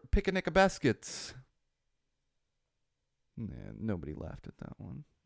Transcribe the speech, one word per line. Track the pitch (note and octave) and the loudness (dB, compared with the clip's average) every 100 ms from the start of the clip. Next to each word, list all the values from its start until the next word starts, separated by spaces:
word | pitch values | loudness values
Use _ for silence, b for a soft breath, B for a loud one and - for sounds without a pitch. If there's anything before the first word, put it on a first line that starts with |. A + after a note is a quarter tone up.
| - | 4
picnic | G3+ F#3+ F#3 F3 | 4 4 0 4
baskets. | F3+ F#3+ - B2 - - - - - - _ _ _ _ _ _ _ _ _ _ _ _ _ _ _ _ _ _ - | 6 6 6 2 2 -4 -10 -10 -14 -20 _ _ _ _ _ _ _ _ _ _ _ _ _ _ _ _ _ _ -12
Nah, | G#2 A#1+ G1+ G#1+ | -10 -10 -14 -8
nobody | A2 F2 C#2+ | -4 -4 -6
laughed | - - - - | -10 -10 -12 -16
at | - | -14
that | - - | -14 -12
one. | G#2 C3+ - _ | -14 -14 -16 _